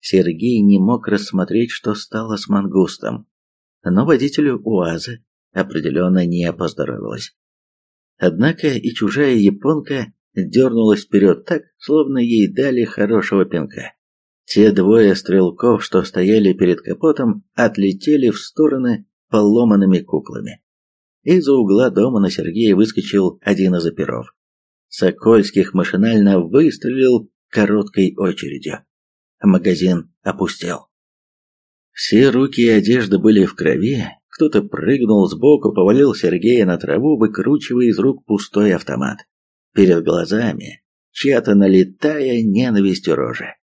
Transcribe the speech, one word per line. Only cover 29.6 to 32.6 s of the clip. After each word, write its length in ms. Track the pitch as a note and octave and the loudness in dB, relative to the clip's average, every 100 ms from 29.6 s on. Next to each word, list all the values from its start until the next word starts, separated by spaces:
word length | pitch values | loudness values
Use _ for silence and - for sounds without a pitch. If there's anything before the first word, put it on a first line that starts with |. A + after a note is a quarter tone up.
| F#2 E2+ F2+ F2 - _ | 2 0 0 -2 -6 _
опустел. 680 | - F#2 F#2 - F2 E2+ _ _ _ _ _ _ _ _ _ _ _ | -8 -6 -6 -6 -10 -10 _ _ _ _ _ _ _ _ _ _ _
Все 380 | - - G#2+ C3+ | -12 -2 2 4
руки 320 | B2 C3+ - | 2 -2 0